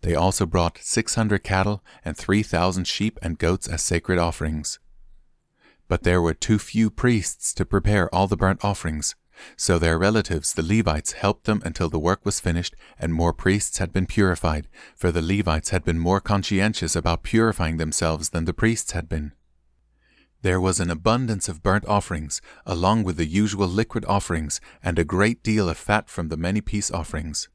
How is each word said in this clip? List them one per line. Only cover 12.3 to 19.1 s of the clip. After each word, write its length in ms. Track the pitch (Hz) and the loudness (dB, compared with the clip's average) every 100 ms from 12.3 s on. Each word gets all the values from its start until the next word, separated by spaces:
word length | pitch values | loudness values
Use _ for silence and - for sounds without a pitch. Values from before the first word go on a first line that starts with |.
| - | -2
finished 380 | - 85 87 - - - | 0 0 -2 -10 -20 -8
and 140 | 82 | -4
more 200 | 82 85 | 2 0
priests 460 | - 95 98 - - | 2 2 2 0 -4
had 140 | 95 | -2
been 140 | 95 95 | -2 -2
purified, 600 | - 98 87 85 78 - - - | 2 2 2 0 -2 -6 -18 -20
for 160 | _ 90 | _ 0
the 120 | 85 | 0
Levites 480 | 80 101 92 78 - | 0 0 2 0 0
had 120 | 92 | -2
been 160 | 87 82 | 0 0
more 220 | 85 95 | 2 0
conscientious 760 | - 101 95 98 101 113 85 | 2 -2 2 0 0 0 -2
about 300 | 87 82 82 | -2 0 -2
purifying 540 | - 113 113 101 82 80 | 2 2 2 2 -2 0
themselves 500 | 80 - 82 80 78 | -2 0 -2 -2 -2
than 160 | 85 | -2
the 100 | 80 | -2
priests 380 | 85 110 117 - | 0 0 0 -4
had 160 | 85 | -6
been. 240 | - | -6